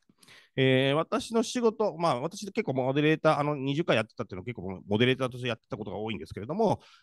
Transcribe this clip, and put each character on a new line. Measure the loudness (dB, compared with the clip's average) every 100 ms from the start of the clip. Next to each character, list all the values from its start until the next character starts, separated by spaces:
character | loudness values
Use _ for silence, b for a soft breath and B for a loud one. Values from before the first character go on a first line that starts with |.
| _ _ B B B 2
え | 4 4 4
ー、 |
私 | 2 0 -4 0
の | 0
仕 | 0 0
事、 | 0 2 -2 0
ま | 0
あ、 | 0
私 | -2 -6 -6
結 | -4
構 | -2
モ | 0 0
デ | 2
レ | 2
ー | 4
タ | 4
ー、 | 4
あ |
の、 | 0
二 | -2 -2 -2
十 |
回 | 2
や | 2
っ | 0
て | -6
た |
っ | -10
て |
い | -10
う |
の |
は |
結 | -10 -10
構 | -10 -10 -2
モ | 2
デ | 4
レ |
ー | 2
タ | -2
ー |
と | -4
し |
て | -6
や |
っ | -8
て | _
た | -12
こ |
と | -8
が | -8
多 | -6
い | -8
ん |
で | -10
す |
け | -10
れ | -8
ど |
も、 | 0 0 0 B B